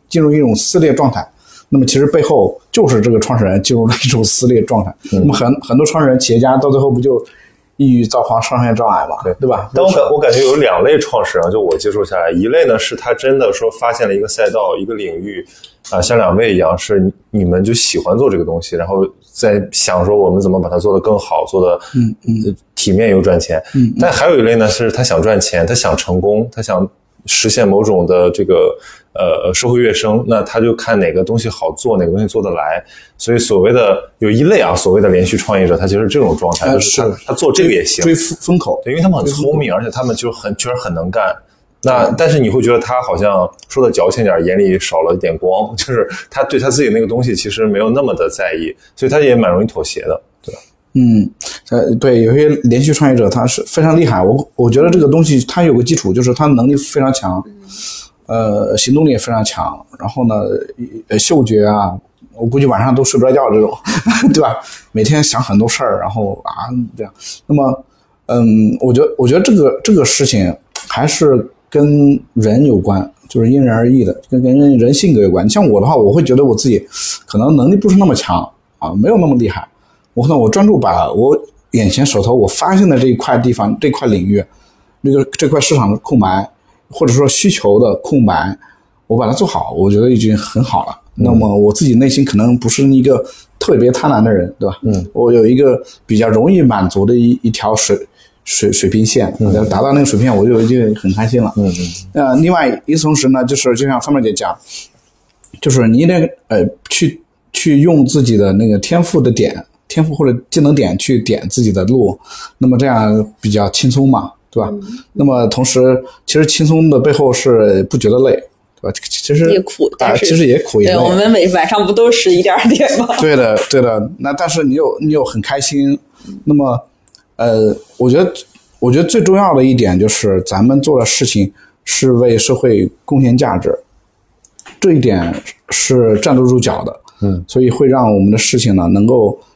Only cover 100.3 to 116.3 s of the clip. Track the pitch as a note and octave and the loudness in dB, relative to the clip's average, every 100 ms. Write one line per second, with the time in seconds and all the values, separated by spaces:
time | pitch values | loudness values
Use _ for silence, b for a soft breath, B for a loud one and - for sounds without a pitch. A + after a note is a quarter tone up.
100.3 | G#2 A2 A#2 A2+ B2+ A2 G#2+ F#2+ G2+ A2+ | 2 2 2 2 2 0 -2 -2 -2 0
101.3 | B2 A2 G#2 G2 F2 F2 - - D3 C#3 | 0 0 -2 -2 -2 -8 -10 -8 -4 0
102.3 | C3 E3 F3 C3+ - - D#3 D3+ D3+ C3 | 2 2 2 0 -2 -2 -2 0 0 0
103.3 | C3 B2+ C#3 C3 A#2 C#3 B2 D3 C#3+ A2 | 0 -2 -2 -2 -2 -2 -2 -2 -2 -2
104.3 | G2 F#2+ E2+ B B B _ _ _ _ | -4 -6 -8 B B B _ _ _ _
105.3 | _ - - D3 B2+ A2+ A#2+ E3+ F3+ C3 | _ -20 -10 -2 0 2 2 2 2 -2
106.3 | - - G#2+ F#2+ - - - D#3+ - _ | -6 -4 -2 -2 -6 -8 -2 -2 -4 _
107.3 | _ _ - E3 C#3 E3 D#3 B2+ D3+ A#2+ | _ _ -6 0 2 4 4 2 2 2
108.3 | A2 G2 G2 A2+ G2+ - F3 E3+ D#3+ B2 | 2 2 2 2 0 0 -2 0 0 0
109.3 | A2 - - - _ - - D#3+ C#3+ C#3 | 0 -2 -4 -16 _ -8 -4 -2 0 -2
110.3 | A#2+ - E3+ C#3+ C#3+ G2 F#2+ - B2 A#2 | -2 -4 -2 2 2 0 -2 -2 -2 -2
111.3 | G#2 G2 - A2 F#2+ F#2 C3 - - B | -4 -4 -2 0 0 0 2 0 -2 B
112.3 | B B - B2+ B2 C#3 A#2 G#2+ G#2+ G#2+ | B B -2 0 2 2 0 0 0 -2
113.3 | - G#2+ G#2 G2 - B2+ B2+ C3+ B2 - | -6 -2 0 -2 0 0 2 2 0 -2
114.3 | - _ A2+ G#2 G#2 G2 B3 - - C#3+ | -14 _ -6 -6 -8 -14 -18 -12 -2 0
115.3 | B2 A2+ - B2+ C3 B2+ B2+ B B - | 0 0 -2 0 2 2 2 B B -4